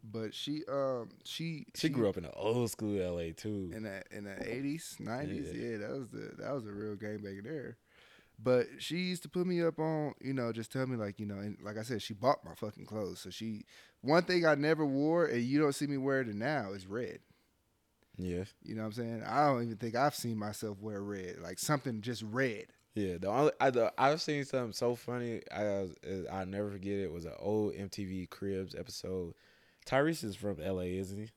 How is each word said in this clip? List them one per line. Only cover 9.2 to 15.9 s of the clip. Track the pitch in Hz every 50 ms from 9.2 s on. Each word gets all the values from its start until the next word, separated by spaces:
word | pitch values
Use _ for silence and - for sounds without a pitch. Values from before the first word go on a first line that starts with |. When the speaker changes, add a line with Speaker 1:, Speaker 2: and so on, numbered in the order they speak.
| -
Speaker 1:
to | 147
put | - 185 180
me | 180 180 175
up | 170 165 160 -
on, | 160 160 160 156 151 143 - -
you | - 127 135
know, | 131 120 117 110
just | 113 110 -
tell | - 135 131
me, | 131 127
like, | 117 107 101 98 -
you | 107
know, | 104 101
and | 98 101 107 101 -
like | - 101 107
I | 110 110
said, | 120 127 104
she | - - 107
bought | 98 117 127 143 - -
my | - 82
fucking | - - 107 - - 92
clothes. | 90 104 110 104 90 90 87
So | - 95
she, | 90 - 110 113 107 104 - _ - - - - _ _
one | - 120 151 175 175
thing | 175 180 175 165
I | 160 151
never | 139 143 156 160 151 156
wore, | 143 135 135 143 156 165 175 170
and | - 120 120 120
you | 123 135 147
don't | 156 143 139
see | - 147
me | 143